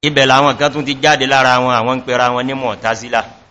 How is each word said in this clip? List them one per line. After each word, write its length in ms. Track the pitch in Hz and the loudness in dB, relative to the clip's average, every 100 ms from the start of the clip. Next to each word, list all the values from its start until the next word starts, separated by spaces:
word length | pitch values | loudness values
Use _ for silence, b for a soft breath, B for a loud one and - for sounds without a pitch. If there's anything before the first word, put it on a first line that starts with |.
Ibẹ̀ 240 | 151 143 135 | 0 0 4
làwọn 300 | 131 143 120 | 4 2 0
kan 160 | 143 | -2
tún 120 | 143 | -2
ti 100 | 139 139 | -6 -2
jáde 240 | 151 147 135 | 2 2 2
lára 320 | 135 131 127 | 2 4 2
wọn, 120 | 127 | 2
àwọn 200 | 120 117 127 | 0 0 -4
ń 40 | |
pera 240 | 123 123 123 | -2 0 0
wọn 120 | 123 127 | 0 -4
ní 80 | |
Mu'tazila. 680 | 135 127 98 113 110 120 117 110 - _ | -4 -6 -4 -4 -4 -2 -4 -4 -16 _